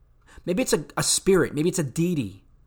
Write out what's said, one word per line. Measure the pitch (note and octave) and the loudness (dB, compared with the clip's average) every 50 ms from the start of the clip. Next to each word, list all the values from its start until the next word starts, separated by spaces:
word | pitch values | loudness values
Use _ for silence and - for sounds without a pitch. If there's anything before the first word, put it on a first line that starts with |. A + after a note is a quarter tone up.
| _ _ _ _ _ - - - - | _ _ _ _ _ -20 -20 -10 -6
Maybe | E3 F3+ B3 | -4 -2 -2
it's | B3+ - A#3 | 0 2 0
a, | D#3+ C#3+ - - | 0 0 -2 -6
a | D3+ C#3 | -4 -2
spirit. | - - - - F#3 G3 F3 B2+ - - | 0 -2 0 2 4 4 4 4 2 0
Maybe | D3 D#3 | -2 0
it's | F3+ - F3+ | 0 0 -2
a | D3+ | -4
deity. | A#2+ - D#3+ E3 F3+ F3 C#3+ A2 F#2+ G2 - _ _ _ _ _ | -4 -2 -2 0 0 0 -2 -4 -6 -8 -16 _ _ _ _ _